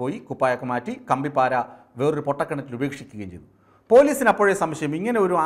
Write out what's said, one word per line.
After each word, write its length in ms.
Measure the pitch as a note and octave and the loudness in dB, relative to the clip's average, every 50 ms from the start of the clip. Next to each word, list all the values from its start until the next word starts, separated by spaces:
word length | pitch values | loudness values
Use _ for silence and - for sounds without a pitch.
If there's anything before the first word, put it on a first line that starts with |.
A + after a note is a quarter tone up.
പോയി 160 | B2 C3+ F#3+ B3 - | -6 -6 -8 -8 -10
കുപ്പായൊക്കെ 400 | - C#3 - C3+ B2+ B2 A#2 B2+ B2 | -10 -6 -2 0 0 0 -2 -4 -6
മാറ്റി 220 | B2 B2 B2 G#3+ B3+ - - - | -6 -6 -6 -8 -12 -8 -4 -4
കമ്പിപ്പാര 440 | C#3 C3 C#3 D3 C#3 C#3 B2+ B2+ B2+ B2 A#2 - - - - _ - | -2 -2 -2 -2 0 0 0 0 0 -2 -4 -6 -10 -20 -20 _ -6
വേറൊരു 280 | A#2+ C3+ D3+ D#3 D3 C#3+ | -2 -2 0 0 -2 -2
പൊട്ടക്കിണറ്റിൽ 480 | C#3+ C#3 - D#3+ D#3+ D#3 C#3+ C3 C3+ A#2+ A#2+ | -4 -4 -4 -4 -6 -6 -8 -8 -8 -8 -6
ഉപേക്ഷിക്കുകയും 520 | C#3 C#3 - - A#2 - G#2+ G#2 G2+ F#2 | -6 -6 -6 -10 -16 -16 -14 -12 -12 -12
ചെയ്തു. 160 | F2 E2 - - _ _ _ _ _ _ _ - | -14 -16 -20 -20 _ _ _ _ _ _ _ 6
പോലീസിന് 380 | A3 B3+ C#4+ C#4+ D4 - B3+ A3 | 8 8 8 6 4 2 2 2
അപ്പോഴേ 260 | G3+ - G#3 G3 F#3 F#3+ F3 | 4 4 4 4 4 2 0
സംശയം. 320 | D#3+ D3 C#3+ D#3+ C#3+ D3+ D#3+ | -2 -4 -4 -4 -4 -4 -4
ഇങ്ങനെ 220 | G3 - - A3 G3 | -2 0 0 2 2
ഒരു 80 | F3+ F3+ E3+ D#3 | 2 2 2 0